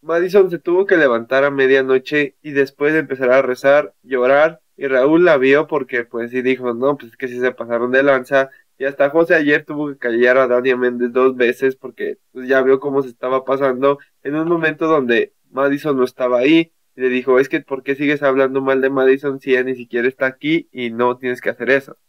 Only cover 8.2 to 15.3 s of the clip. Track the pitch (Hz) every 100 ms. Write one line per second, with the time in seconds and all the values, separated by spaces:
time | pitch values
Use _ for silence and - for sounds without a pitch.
8.2 | 127 139 135 _ _ _ 135 143 139 156
9.2 | 170 170 147 151 151 147 147 139 123 117
10.2 | 123 127 131 123 127 123 123 120 123 127
11.2 | 131 127 120 120 131 131 123 - 104 -
12.2 | _ 131 127 135 127 135 143 135 131 117
13.2 | 127 131 127 135 135 127 139 143 _ _
14.2 | 139 151 165 170 160 151 160 160 127 117
15.2 | 104